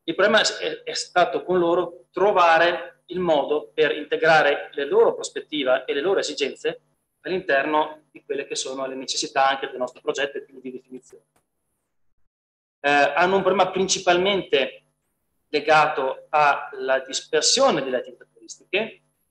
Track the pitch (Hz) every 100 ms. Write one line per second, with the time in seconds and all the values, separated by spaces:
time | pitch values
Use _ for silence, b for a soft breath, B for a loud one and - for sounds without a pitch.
0 | - 165 208 214 175 - 170 156 - -
1 | - 180 170 - - 180 170 175 170 -
2 | _ 170 202 190 170 165 170 175 - -
3 | - 180 175 147 - 147 - - 147 151
4 | 147 156 160 156 143 143 - 143 143 208
5 | 208 - - 139 - 151 127 131 - 143
6 | 175 156 135 147 131 - 151 170 _ _
7 | _ _ 151 185 175 139 156 151 151 -
8 | _ 156 - 139 - - 135 135 135 131
9 | 127 - 151 139 135 135 135 127 127 -
10 | 147 139 139 135 - 135 127 123 - 131
11 | - - _ _ _ _ _ _ _ _
12 | _ _ _ _ _ _ _ _ 143 143
13 | 139 165 180 196 180 185 185 185 190 180
14 | 185 175 190 190 - 139 127 - _ _
15 | _ _ _ _ _ 147 147 156 147 -
16 | 131 131 - 151 147 - - 135 131 135
17 | 135 - - 156 - 254 269 165 135 123
18 | - - - _ - - _ 202 226 -
19 | _ _ _